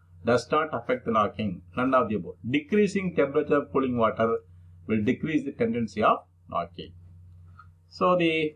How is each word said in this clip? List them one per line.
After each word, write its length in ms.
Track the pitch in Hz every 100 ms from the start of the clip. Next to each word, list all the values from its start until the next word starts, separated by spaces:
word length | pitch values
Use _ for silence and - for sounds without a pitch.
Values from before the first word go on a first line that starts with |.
| _ -
does 240 | 117 120 -
not 160 | 151 156
affect 340 | 123 - 127 120
the 40 |
knocking, 520 | 110 101 104 107 85 - 123
none 160 | 131
of 160 | 131 110
the 60 |
above. 220 | 104 85 - 110
Decreasing 680 | 143 - 208 202 196 185 160
temperature 400 | 139 147 147 143
of 160 | 131
cooling 240 | 135 131 120
water 420 | 110 - 113 113 - - - - -
will 160 | 110
decrease 420 | 104 - 156 151
the 60 | 139
tendency 540 | - 113 117 110 107
of 140 | 110 - - _ -
knocking. 440 | - - - - - - - - - - - - - _
So, 280 | - 185 180
the 380 | 165 160 151